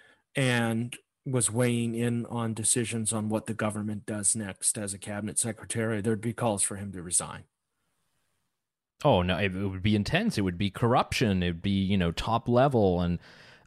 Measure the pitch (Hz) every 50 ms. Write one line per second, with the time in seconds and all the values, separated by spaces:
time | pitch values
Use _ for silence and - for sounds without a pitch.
0 | - - _ _ _ _ - 143 131 127 123 120 117 113 113 113 120 123 - -
1 | _ _ _ _ - 143 127 123 113 - 107 120 123 120 120 117 117 117 113 117
2 | 120 120 120 120 117 - 120 117 113 113 110 113 107 - - 123 113 104 117 113
3 | 107 - 113 107 107 107 110 107 - - 107 - 110 107 104 107 107 107 104 101
4 | - - 110 104 98 - - 110 104 95 90 - - - - 110 101 98 101 98
5 | - 107 101 104 107 101 - - - 117 107 - - - - 117 110 113 113 104
6 | 98 117 110 101 113 120 107 - 120 113 104 98 - - 104 95 101 98 92 92
7 | 82 90 87 - 80 - - - - _ _ _ _ _ _ _ _ _ _ _
8 | _ _ _ _ _ _ _ _ _ _ _ _ _ _ _ _ _ _ _ -
9 | - 143 113 90 90 90 90 78 104 98 90 95 101 98 95 92 92 107 107 107
10 | 101 - 156 180 233 220 - 107 98 92 87 87 101 95 - - 120 113 127 156
11 | 156 - - - 131 104 95 92 87 87 85 85 - 101 98 98 95 95 104 95
12 | 87 85 85 - - 113 113 113 - 120 120 123 135 147 131 113 101 92 87 87
13 | 87 87 87 - - - - - - - - - -